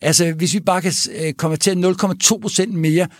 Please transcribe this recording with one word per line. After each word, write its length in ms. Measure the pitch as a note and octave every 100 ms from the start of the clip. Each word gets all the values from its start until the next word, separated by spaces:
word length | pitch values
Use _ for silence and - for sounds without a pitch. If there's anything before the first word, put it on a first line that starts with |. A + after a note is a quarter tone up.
altså, 300 | D3 E3+ E3+
hvis 220 | D#3+ E3+
vi 60 | F#3+
bare 220 | - F#3
kan, 100 | F3+ - - -
øh, 120 | D#3+
konvertere 420 | C#3+ D#3+ D#3 G3 F#3
nul 200 | F#3 F#3
komma 200 | G3+ F#3
to 180 | - A3
procent 320 | G#3+ - F#3+
mere, 340 | F#3 D#3+ D#3+ F3+ -